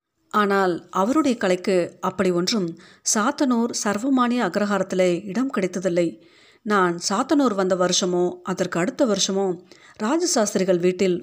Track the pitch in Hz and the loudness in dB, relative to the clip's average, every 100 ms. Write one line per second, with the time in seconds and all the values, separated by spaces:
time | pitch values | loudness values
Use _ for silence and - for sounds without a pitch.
0 | _ _ _ 214 208 196 190 160 - 185 | _ _ _ 0 2 2 2 -2 -4 -2
1 | 196 302 294 233 196 180 180 185 170 - | 0 2 2 0 0 0 0 0 0 -4
2 | 185 - 185 175 180 226 175 175 - - | -6 -2 0 0 0 -2 -4 -6 -16 -12
3 | - 226 214 302 285 240 233 247 220 202 | -4 0 0 0 0 0 0 -2 -4 -2
4 | 262 262 240 247 202 185 208 196 190 185 | 0 2 2 0 -2 -2 0 -2 0 0
5 | 185 170 208 190 269 - 185 185 185 175 | 2 0 -4 -4 -4 -2 -4 -2 -2 0
6 | 170 - - _ _ _ 214 208 180 170 | 0 -2 -18 _ _ _ -2 2 2 0
7 | - 202 269 294 262 196 190 185 180 180 | -2 -2 0 2 2 2 0 2 2 2
8 | 190 180 180 - - 180 180 175 175 - | 0 0 0 -2 -6 -4 -2 -2 -2 0
9 | 247 196 - 196 196 175 - - - - | 0 2 0 0 -2 -4 -10 -20 -20 -8
10 | 214 320 359 254 208 214 185 180 175 180 | -2 0 0 0 0 0 2 2 2 2
11 | 190 175 | 0 0